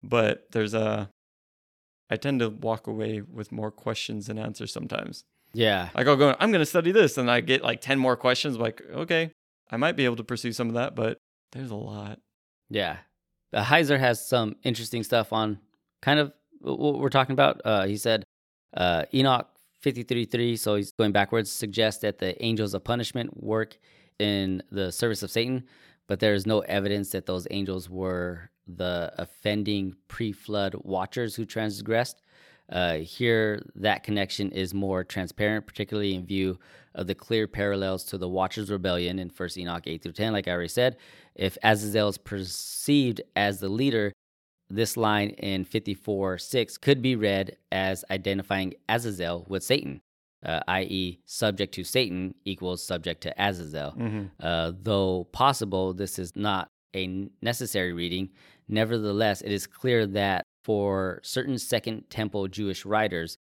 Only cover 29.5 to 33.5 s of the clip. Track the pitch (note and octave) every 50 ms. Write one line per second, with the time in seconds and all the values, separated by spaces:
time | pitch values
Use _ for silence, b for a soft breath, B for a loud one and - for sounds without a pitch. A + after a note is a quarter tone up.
29.5 | G#2 G#2 G#2 G#2 G#2 G2+ G2 F#2+ F#2 _ _ _ - - A#2 A2 G2+ - - -
30.5 | G#2+ G#2 G2+ G2 F2+ - - - F#2+ F#2 F#2 F#2+ - - A#2+ A2+ - - A#2 G2
31.5 | - A2+ A2 G#2+ G2+ G2+ G#2+ G#2 A2+ A2+ B2 B2 - _ b b b b b b
32.5 | b b b b - F2 F2+ F2 E2 D#2 D#2+ E2+ - - B2 A#2+ A2+ A2+ A2 G#2+